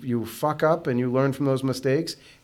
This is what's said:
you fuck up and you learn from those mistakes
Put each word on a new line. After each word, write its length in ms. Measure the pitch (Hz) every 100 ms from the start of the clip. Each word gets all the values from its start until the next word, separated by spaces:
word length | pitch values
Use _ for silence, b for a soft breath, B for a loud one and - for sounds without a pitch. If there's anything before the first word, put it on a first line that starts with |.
you 220 | 131 117
fuck 380 | 110 - 151 151
up 240 | 156 170 147
and 140 | 123
you 100 | 127
learn 220 | 127 139
from 140 | 131 139
those 180 | 131
mistakes 520 | 135 123 135 143 165 - B B